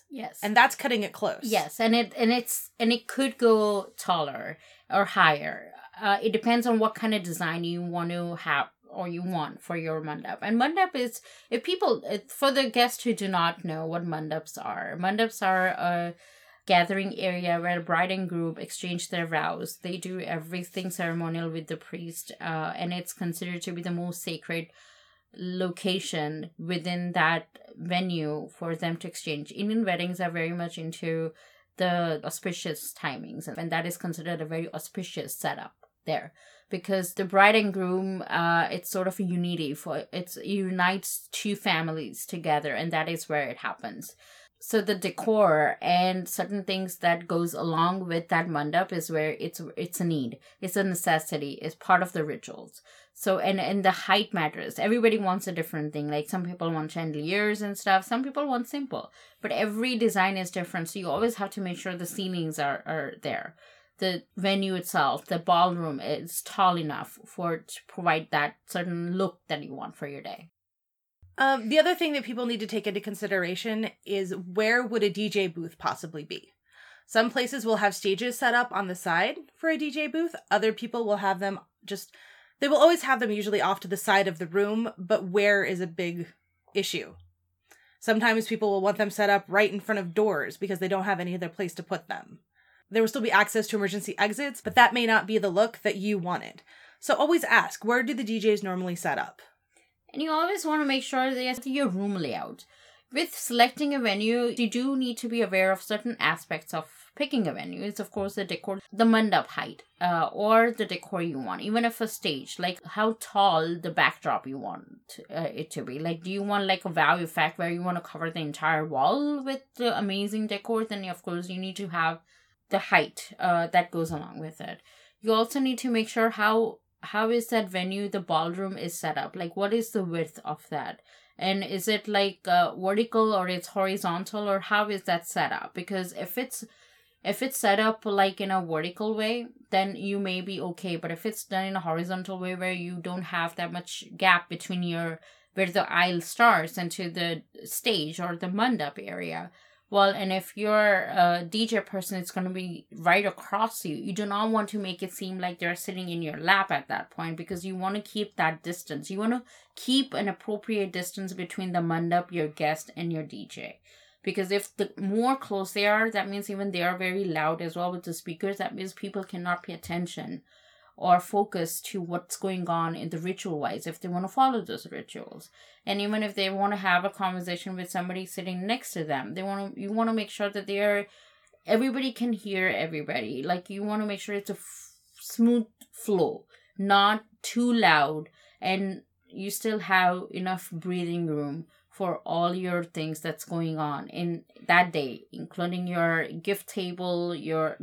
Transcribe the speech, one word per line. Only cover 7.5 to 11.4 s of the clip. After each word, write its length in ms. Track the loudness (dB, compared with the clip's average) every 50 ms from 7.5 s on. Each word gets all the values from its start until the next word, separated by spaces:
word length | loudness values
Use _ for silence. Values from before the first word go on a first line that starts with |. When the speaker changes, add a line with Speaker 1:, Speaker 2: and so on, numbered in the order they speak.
| -2 -2 -2
Speaker 1:
you 180 | -2 -2 -4 -4
want 260 | -4 -2 -2 -2 -2 -2
to 240 | -4 -4 -4 -6
have 320 | -6 -2 0 2 2 0 -2 _ _ _ -14
or 180 | -8 -8 -6
you 160 | -6 -6 -6 -4
want 380 | -2 -2 -2 -2 -4 -6 -10
for 160 | -8 -6 -6
your 240 | -4 -4 -4 -4 -4
mandap. 380 | -4 -6 -8 -8 -6 -8 -8 -6
And 180 | -2 0 2 2
mandap 360 | 2 2 2 2 0 0 0
is, 260 | -2 -4 -4 -6 -10 -18 -18 -20 -20